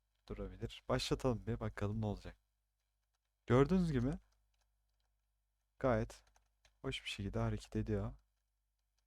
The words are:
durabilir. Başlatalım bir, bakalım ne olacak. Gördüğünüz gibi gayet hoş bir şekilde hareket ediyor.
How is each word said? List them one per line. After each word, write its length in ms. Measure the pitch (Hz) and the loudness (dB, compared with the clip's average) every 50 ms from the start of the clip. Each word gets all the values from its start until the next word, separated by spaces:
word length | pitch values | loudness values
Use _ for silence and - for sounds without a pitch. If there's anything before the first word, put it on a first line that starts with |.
| _ _ _ _ _ - | _ _ _ _ _ -12
durabilir. 560 | 101 - 98 92 92 92 113 - - - _ - | -10 -8 -8 -10 -8 -8 -8 -8 -8 -10 _ -2
Başlatalım 580 | 123 127 - - 151 - - 131 120 101 95 | 0 0 2 0 0 2 2 2 2 2 -2
bir, 140 | 110 117 - | -4 -4 -2
bakalım 400 | 113 107 - - 104 101 107 113 | -4 -6 -4 -2 -2 -2 0 0
ne 60 | 110 | 0
olacak. 300 | 104 95 - - 90 - _ _ _ _ _ _ _ _ _ _ _ _ _ _ _ _ _ _ _ _ _ _ | 0 -2 -4 -6 -14 -16 _ _ _ _ _ _ _ _ _ _ _ _ _ _ _ _ _ _ _ _ _ _
Gördüğünüz 460 | - 123 127 139 143 185 190 175 165 | 4 6 6 6 6 4 2 2 2
gibi 260 | 139 127 113 135 170 185 _ _ _ _ _ _ _ _ _ _ _ _ _ _ _ _ _ _ _ _ _ _ _ _ _ _ _ _ _ _ _ - | 2 2 2 0 -2 -4 _ _ _ _ _ _ _ _ _ _ _ _ _ _ _ _ _ _ _ _ _ _ _ _ _ _ _ _ _ _ _ -2
gayet 440 | - 131 113 110 113 - - - _ _ _ _ _ _ _ _ _ _ _ _ | 0 2 2 2 0 -2 -6 -18 _ _ _ _ _ _ _ _ _ _ _ _
hoş 220 | - 135 131 - - | -8 -6 -6 -6 -6
bir 40 | - | -8
şekilde 300 | - - 101 98 - 110 | -6 -4 -4 -4 -2 0
hareket 380 | 113 113 107 104 - - - | 0 0 -2 -4 -6 -4 -4
ediyor. 380 | 110 107 113 107 98 98 117 - - _ _ _ _ _ _ _ _ _ _ _ _ _ _ _ _ _ | -2 0 0 0 0 0 -4 -8 -12 _ _ _ _ _ _ _ _ _ _ _ _ _ _ _ _ _